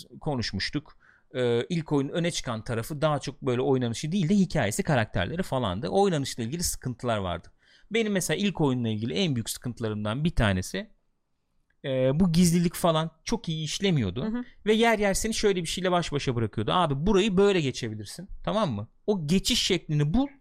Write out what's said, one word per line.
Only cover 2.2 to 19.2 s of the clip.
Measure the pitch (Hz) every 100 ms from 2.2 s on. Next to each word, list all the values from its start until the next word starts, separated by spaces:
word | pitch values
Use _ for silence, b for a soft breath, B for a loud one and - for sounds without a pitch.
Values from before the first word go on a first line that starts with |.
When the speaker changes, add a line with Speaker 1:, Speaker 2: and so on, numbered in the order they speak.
| 170
Speaker 1:
çıkan | 165 - 110
tarafı | - 113 117 147
daha | 156 147
çok | 139 131
böyle | 135 123
oynanışı | 139 131 120 113 156
değil | 196 160
de | 208
hikayesi, | 185 165 104 101
karakterleri | 196 135 107 113 87 165
falandı. | 190 131 117 90 139
Oynanışla | 190 202 160 131 -
ilgili | 113 165
sıkıntılar | 175 - 131 123 123 110
vardı. | 92 85 - b b b b
Benim | 220 214
mesela | 196 - 156
ilk | 202 -
oyunla | 147 127 117
ilgili | 107 117
en | 170 185 120
büyük | 110
sıkıntılarımdan | - 131 113 110 107 104 117
bir | 165 -
tanesi, | 113 95 98 - 220 _ _ _ _ _ _ _ _ _ 143
e, | 131 131 143
bu | 190
gizlilik | 160 180 170 175 -
falan | 180 156 165 -
çok | - 226 -
iyi | 160 151
işlemiyordu. | - 196 160 101 95
Speaker 2:
Hı | 220 240
hı. | 247 B 202
Speaker 1:
Ve |
yer | 220 233 220
yer | 208
seni | 190 220
şöyle | 220 214 185
bir | 165
şeyle | - 180
baş | 175 160
başa | 143 - 120
bırakıyordu. | 110 - 110
"Abi | 170 170 135 175
burayı | 196 220 180
böyle | 202 190
geçebilirsin, | 139 - 117 107 101 - 185 -
tamam | - 196 196
mı? | 104 110 _ -
O | 208